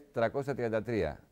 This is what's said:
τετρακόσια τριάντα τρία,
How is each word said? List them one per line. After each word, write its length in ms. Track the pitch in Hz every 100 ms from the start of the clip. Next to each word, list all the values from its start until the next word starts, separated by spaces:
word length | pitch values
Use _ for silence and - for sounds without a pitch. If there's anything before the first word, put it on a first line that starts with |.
| -
τετρακόσια 500 | 123 113 127 139 120
τριάντα 260 | 117 110
τρία, 360 | 107 113 78 65 -